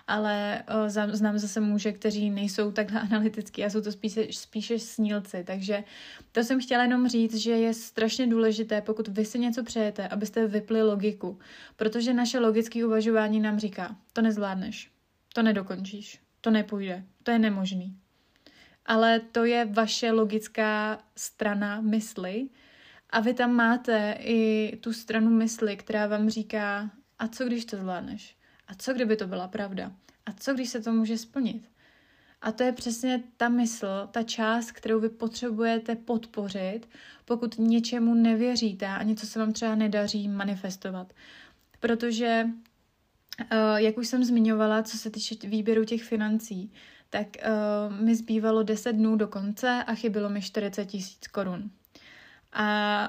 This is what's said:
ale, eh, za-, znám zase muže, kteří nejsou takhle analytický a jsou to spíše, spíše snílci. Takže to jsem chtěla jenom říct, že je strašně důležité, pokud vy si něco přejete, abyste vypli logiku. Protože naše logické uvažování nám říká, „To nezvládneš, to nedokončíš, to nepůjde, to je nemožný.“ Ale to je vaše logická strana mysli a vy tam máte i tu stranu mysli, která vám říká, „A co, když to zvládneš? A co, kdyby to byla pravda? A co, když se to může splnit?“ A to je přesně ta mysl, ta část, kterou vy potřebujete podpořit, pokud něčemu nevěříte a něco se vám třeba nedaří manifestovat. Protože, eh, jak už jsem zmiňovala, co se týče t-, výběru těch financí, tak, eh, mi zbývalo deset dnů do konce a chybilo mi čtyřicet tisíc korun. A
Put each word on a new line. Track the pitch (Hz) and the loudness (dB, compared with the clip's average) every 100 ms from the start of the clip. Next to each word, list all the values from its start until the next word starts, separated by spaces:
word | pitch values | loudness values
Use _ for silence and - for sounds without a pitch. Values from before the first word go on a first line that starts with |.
| - | -4
ale, | 214 214 208 208 208 - | -2 0 -2 -2 -6 -4
eh, | 220 214 | -2 0
za-, | 208 208 208 | 0 -2 2
znám | 214 208 | 2 2
zase | 208 226 | -2 0
muže, | 208 208 208 | 0 0 0
kteří | 208 220 208 208 | -2 -2 0 0
nejsou | 202 202 190 208 | 0 -2 -2 -2
takhle | 208 208 208 | -2 -2 -2
analytický | 202 214 220 220 196 - | 0 2 0 -2 -8 -6
a | 202 | -4
jsou | 208 | -2
to | 214 | -4
spíše, | 208 220 214 214 | -4 -4 -2 -4
spíše | - - 214 208 233 | -6 -10 -8 -4 -4
snílci. | 226 - 214 208 196 185 180 | -4 -2 0 0 -4 -8 -6
Takže | 190 190 202 208 - - - - | -6 -2 -4 -4 -16 -20 -20 -6
to | - | 0
jsem | 240 262 | 2 2
chtěla | 247 240 | 2 2
jenom | 247 247 247 | 4 4 4
říct, | 233 226 | 4 2
že | 220 220 | 0 2
je | 226 226 | 2 2
strašně | 226 - - 226 226 254 | 0 -4 -2 0 2 2
důležité, | 226 220 214 220 214 | 4 4 2 0 -2
pokud | 208 220 220 | -2 -2 -2
vy | 196 | -2
si | 214 240 | -2 0
něco | 240 233 | 0 -2
přejete, | 233 233 214 202 190 | -4 -2 -2 -2 -6
abyste | 208 208 - 226 | -4 -4 0 0
vypli | 208 208 220 | 0 0 2
logiku. | 220 202 208 208 180 - - - - - | 4 4 0 -2 -6 -10 -16 -20 -14 -4
Protože | 220 226 233 | -2 0 2
naše | 240 233 262 | 2 2 2
logické | 226 220 226 233 233 | 4 4 2 0 2
uvažování | 220 220 220 214 220 | 2 4 4 4 2
nám | 214 208 | 2 0
říká, | 214 190 180 214 _ | -2 -6 -10 -10 _
„To | - | 0
nezvládneš, | 226 214 202 185 185 - - _ _ _ _ | 2 2 -2 -2 -6 -8 -14 _ _ _ _
to | - | 2
nedokončíš, | 220 202 190 185 190 208 214 - _ _ | 2 2 -2 -8 -8 -12 -16 -20 _ _
to | - | 2
nepůjde, | 214 214 208 190 180 190 _ | 2 2 -4 -6 -8 -12 _
to | - | 0
je | 233 | 2
nemožný.“ | 220 196 190 190 185 - _ _ _ _ _ _ - _ - | 2 2 -2 -4 -6 -12 _ _ _ _ _ _ -20 _ 0
Ale | 220 226 226 | 4 4 4
to | 226 233 | 0 0
je | 233 240 | 2 2
vaše | 233 208 220 - 233 | 0 0 0 0 2
logická | 226 214 214 214 - 214 214 214 214 - - | 2 2 0 -4 -2 0 0 -2 -4 -10 -12
strana | - - 214 202 208 208 | -10 -4 -2 0 -2 -2
mysli | 220 220 214 - 180 208 269 _ _ - - - _ | 0 0 -2 -6 -6 -6 -6 _ _ -20 -20 -20 _
a | 220 | 0
vy | 226 | 2
tam | 247 240 | 2 2
máte | 240 226 240 240 220 208 208 | 4 4 4 2 0 0 -2
i | - 226 220 214 214 226 | 0 2 4 2 0 -4
tu | 233 | -6
stranu | 226 - 226 220 | -6 -2 2 4
mysli, | 226 226 226 214 196 | 6 4 0 -2 -2
která | - 214 208 | -4 -2 0
vám | 208 214 | 2 0
říká, | 220 214 214 208 202 208 - _ - | 0 -2 -4 -2 -4 -6 -12 _ -8
„A | 226 | -8
co, | - | -4
když | 254 240 | -2 -2
to | 226 202 | -4 -6
zvládneš? | 190 175 - 208 - - _ _ - | -6 -6 -8 -12 -14 -20 _ _ -18
A | |
co, | 196 - | -10 -4
kdyby | 254 233 214 | 0 2 0
to | 190 | -2
byla | 185 185 | -6 -6
pravda? | 214 202 190 - - _ _ - | -6 -6 -6 -10 -12 _ _ -14
A | |
co, | 202 - | -10 -4
když | 262 247 | -4 -4
se | 240 | -6
to | 220 | 0
může | 226 220 226 | 0 2 -2
splnit?“ | - 277 233 226 - _ _ _ _ _ _ _ | -4 -2 -2 -4 -12 _ _ _ _ _ _ _
A | - | -6
to | 220 | 0
je | 254 | 0
přesně | 254 240 226 254 254 247 - | 0 -4 -4 -2 -2 -4 -2
ta | 240 | 0
mysl, | 240 233 226 196 196 202 | 2 2 -2 -6 -6 -6
ta | 233 | -4
část, | 226 - 220 226 226 | -4 -2 0 0 -2
kterou | - 214 226 | -6 -2 0
vy | 220 | 0
potřebujete | 220 226 226 247 220 226 226 233 233 | -2 -6 -4 -4 0 0 0 -2 -6
podpořit, | - 233 226 - 202 196 185 214 - - - - | -2 -4 -4 -8 -6 -4 -6 -6 -10 -20 -20 -12
pokud | - 240 233 226 | -4 -2 -2 2
něčemu | 226 233 233 247 233 | 4 4 2 2 4
nevěříte | 233 226 220 247 240 220 190 196 | 6 6 4 2 2 0 -2 -4
a | 196 | -2
něco | 214 220 214 | -2 -2 -4
se | 226 | -4
vám | 220 | -2
třeba | 220 226 | 0 0
nedaří | 220 214 208 208 208 202 | 2 2 2 0 -2 -2
manifestovat. | 202 196 190 196 185 190 185 185 - - - - _ _ _ | -2 -2 -4 -6 -8 -8 -8 -10 -16 -20 -20 -20 _ _ _
Protože, | 233 233 240 226 240 226 226 233 - _ _ _ _ _ _ - 226 | 0 0 0 0 2 2 2 -2 -10 _ _ _ _ _ _ -12 -2
eh, | 220 214 214 | 2 4 4
jak | 220 220 | 2 2
už | 233 | 0
jsem | 254 | 2
zmiňovala, | 247 233 220 220 214 220 | 4 4 4 4 4 2
co | 220 220 | 0 -6
se | 220 | -8
týče | 214 - 220 | -8 -8 -8
t-, | 196 | -4
výběru | 220 208 220 | -2 2 2
těch | 220 233 | 2 -2
financí, | - 226 214 220 - 190 202 - - - _ | -2 -2 0 0 -2 -10 -10 -14 -20 -20 _
tak, | 202 208 - | -6 -6 -6
eh, | - 214 214 208 208 202 | -2 0 0 -2 -2 0
mi | 226 | 2
zbývalo | 226 226 220 220 220 | 2 2 0 4 4
deset | 208 220 247 | 2 0 0
dnů | 220 220 220 | 2 4 4
do | 208 | 2
konce | 202 196 208 254 247 - | -2 -6 -2 0 0 -2
a | |
chybilo | 226 233 208 208 | -2 -2 0 -2
mi | 202 | -4
čtyřicet | 190 220 202 196 196 | -6 -4 -4 -4 -6
tisíc | 202 185 - - | -6 -10 -14 -10
korun. | - 190 180 208 - _ - - - - - _ | -6 -4 -6 -10 -14 _ -20 -20 -20 -20 -20 _
A | - 214 208 208 208 | -4 0 0 2 0